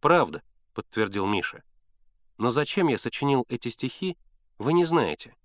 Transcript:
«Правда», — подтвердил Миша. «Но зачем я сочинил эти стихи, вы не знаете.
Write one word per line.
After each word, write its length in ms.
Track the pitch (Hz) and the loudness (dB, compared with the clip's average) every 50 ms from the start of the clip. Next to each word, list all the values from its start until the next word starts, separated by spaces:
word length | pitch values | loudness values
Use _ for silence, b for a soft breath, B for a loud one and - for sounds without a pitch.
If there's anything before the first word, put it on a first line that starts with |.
«Правда», — 420 | - 147 170 175 135 92 113 - _ _ _ _ _ _ _ | 6 6 6 6 4 2 -2 -12 _ _ _ _ _ _ _
подтвердил 520 | - - _ - 110 110 101 98 101 95 | -12 -12 _ -2 -2 -2 0 0 -2 -2
Миша. 360 | 98 104 95 85 - - - _ _ _ _ _ _ _ _ _ _ _ _ _ _ _ - | 0 0 -2 -2 -4 -8 -10 _ _ _ _ _ _ _ _ _ _ _ _ _ _ _ -4
«Но 120 | 104 123 | -2 0
зачем 380 | 117 139 147 - - - 185 160 | 0 0 -2 -2 0 0 0 2
я 80 | 127 | 0
сочинил 480 | 101 - 123 - - 139 139 139 131 120 _ | 0 -2 -6 -6 -4 0 2 2 2 0 _
эти 200 | 123 120 - 120 | -6 -6 -6 -8
стихи, 480 | - - - 131 - - - 185 175 _ _ _ _ _ _ _ _ _ | -8 -6 -8 -8 -8 -6 -6 -8 -8 _ _ _ _ _ _ _ _ _
вы 140 | - 127 160 | -2 2 2
не 140 | 175 175 | 2 2
знаете. 500 | 160 165 165 120 85 76 - - 120 _ _ | 4 2 2 2 0 -2 -6 -10 -20 _ _